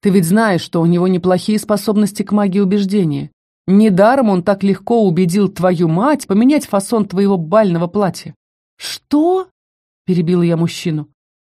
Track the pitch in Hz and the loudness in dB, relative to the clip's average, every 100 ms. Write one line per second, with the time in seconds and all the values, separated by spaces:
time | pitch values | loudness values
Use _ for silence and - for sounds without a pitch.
0 | 202 190 165 208 226 175 - 175 165 175 | 2 2 2 2 2 0 -2 0 2 2
1 | 180 185 185 185 - 214 214 208 202 208 | 2 0 0 0 0 -4 -2 -4 0 0
2 | 202 - 202 208 202 185 202 208 196 208 | 0 -2 -2 0 0 0 0 0 0 0
3 | 170 143 143 _ _ _ - 196 220 180 | -2 -4 -8 _ _ _ 0 4 4 4
4 | 208 269 226 190 175 196 196 190 - 233 | 4 4 2 0 0 -2 0 -2 -2 0
5 | 208 165 185 190 196 196 180 175 170 160 | 2 2 0 0 -2 0 -2 0 0 0
6 | 254 302 - 196 247 294 - 202 196 233 | 0 -2 -2 2 2 2 -2 -4 -2 -4
7 | 208 175 202 196 156 208 208 170 175 190 | -2 -2 0 0 0 0 2 0 -2 -2
8 | 196 - - - _ _ _ _ - - | -4 -4 -16 -20 _ _ _ _ -14 -14
9 | _ 294 330 370 370 _ _ _ _ _ | _ 0 0 0 -4 _ _ _ _ _
10 | - 180 165 180 170 165 165 - 180 156 | -4 -2 0 0 0 0 -2 -4 -6 -6
11 | 143 _ _ _ | -8 _ _ _